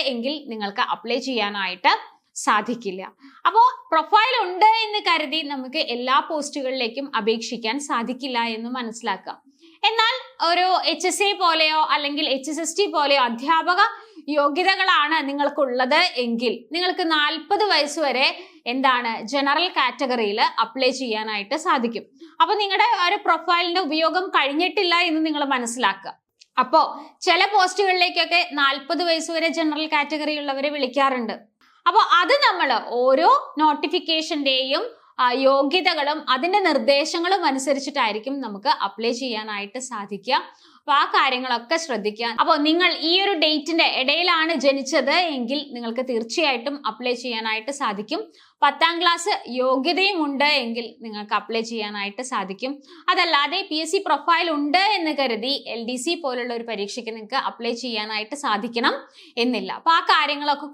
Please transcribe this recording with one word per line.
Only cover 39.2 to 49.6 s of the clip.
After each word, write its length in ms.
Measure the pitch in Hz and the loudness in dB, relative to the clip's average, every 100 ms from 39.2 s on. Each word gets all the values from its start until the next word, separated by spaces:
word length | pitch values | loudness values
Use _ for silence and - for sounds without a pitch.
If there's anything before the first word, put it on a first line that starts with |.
| 262 214 214 208 202 190 | -4 -6 -6 -8 -8 -10
സാധിക്കുക. 640 | - 220 202 202 240 302 - _ - _ - | -10 -10 -8 -8 -2 -2 -2 _ -20 _ 0
അപ്പൊ 100 | 285 | 2
ആ 60 | 349 | 4
കാര്യങ്ങളൊക്കെ 600 | 392 277 254 254 240 240 330 | 2 2 0 -2 -4 0 -2
ശ്രദ്ധിക്കുക. 440 | 320 220 208 214 233 226 | -2 -4 -4 -4 -4 0
അപ്പൊ 100 | 294 311 302 | 2 4 4
നിങ്ങൾ 240 | 339 359 254 320 | 4 2 2 2
ഈ 20 | 370 | 2
ഒരു 100 | 403 359 | 2 2
ഡേറ്റിന്റെ 460 | 311 311 294 330 285 214 | 2 2 0 2 2 2
ഇടയിലാണ് 520 | 262 320 359 320 320 311 | 0 2 2 2 2 2
ജനിച്ചത് 520 | 269 277 269 311 254 330 349 269 | 2 2 0 0 2 2 2 -2
എങ്കിൽ 220 | 233 294 285 | -4 -4 -6
നിങ്ങൾക്ക് 280 | 240 233 233 247 | -8 -6 -6 -2
തീർച്ചയായിട്ടും 640 | 233 233 349 302 240 269 285 226 | -4 -2 0 0 0 -4 -6 -8
അപ്ലൈ 220 | 214 247 247 | -4 -4 -4
ചെയ്യാനായിട്ട് 500 | 247 220 220 220 220 277 | -4 -4 -4 -4 -6 -4
സാധിക്കും. 400 | 240 202 214 349 - _ _ - | -4 -4 -6 -6 -8 _ _ 0
പത്താം 320 | 285 285 330 339 | 0 4 0 2
ക്ലാസ് 320 | 349 339 403 - - | 2 2 0 -2 -4
യോഗ്യതയും 600 | 254 | -2